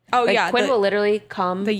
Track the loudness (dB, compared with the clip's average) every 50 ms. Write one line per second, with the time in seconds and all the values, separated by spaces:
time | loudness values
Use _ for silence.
0 | _ -2 0 0 2 2 2 0 0 0 0 0 0 2 2 2 2 0 0 0
1 | 0 0 0 -2 -4 -10 -6 -4 -2 -2 -2 -2 -2 -4 -2 0